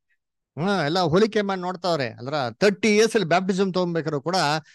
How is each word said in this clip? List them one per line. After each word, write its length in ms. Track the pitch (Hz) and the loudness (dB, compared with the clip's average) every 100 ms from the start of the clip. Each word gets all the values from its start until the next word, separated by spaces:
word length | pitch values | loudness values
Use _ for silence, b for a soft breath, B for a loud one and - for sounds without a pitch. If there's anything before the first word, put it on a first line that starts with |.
| _ _ _ _ _ 131 | _ _ _ _ _ -6
ಹಾ, 220 | 185 196 | -2 -2
ಎಲ್ಲ 140 | 143 185 | 0 0
ಹೋಲಿಕೆ 420 | 170 175 220 214 | 2 2 2 0
ಮಾಡಿ 200 | 196 190 | -2 -4
ನೋಡ್ತಾವ್ರೆ. 480 | 180 185 180 160 120 | -6 -4 -2 -2 -4
ಅಲ್ರ 240 | 113 127 147 120 | -8 -6 -4 -4
ತರ್ಟಿ 440 | - 208 196 220 | 2 2 4 2
ಇಯರ್ಸ್ 200 | 208 220 | 4 4
ಅಲ್ಲಿ 120 | 233 160 | 2 2
ಬ್ಯಾಪ್ಟಿಸಮ್ 460 | 175 190 190 196 | 0 0 -2 -2
ತಗೊಂಡ್ಬೇಕಾದ್ರು 480 | 180 175 165 147 147 | 0 -2 -2 -2 -4
ಕೂಡ 140 | 175 185 143 156 b | -2 0 0 -2 b